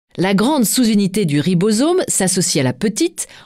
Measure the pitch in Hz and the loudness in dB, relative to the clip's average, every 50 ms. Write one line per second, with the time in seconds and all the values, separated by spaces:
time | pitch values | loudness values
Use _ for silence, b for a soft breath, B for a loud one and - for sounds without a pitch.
0 | _ _ - - 165 190 208 185 208 262 311 294 233 - - - 254 220 226 208 | _ _ -6 -4 -2 0 0 0 2 2 2 0 0 0 0 0 0 2 2 2
1 | 202 180 185 220 208 160 143 147 143 180 190 180 185 220 220 214 269 320 359 370 | 0 0 0 0 -2 0 0 0 0 0 0 2 2 2 2 2 2 2 2 0
2 | 330 - - - 190 180 180 190 175 - - 160 131 127 120 - - 220 196 - | 0 -2 -2 -2 -2 -2 0 -2 -2 -2 0 0 0 -2 -2 -2 -4 -4 -2 -2
3 | 320 359 - - - B B B B | -2 -4 -4 -6 -14 B B B B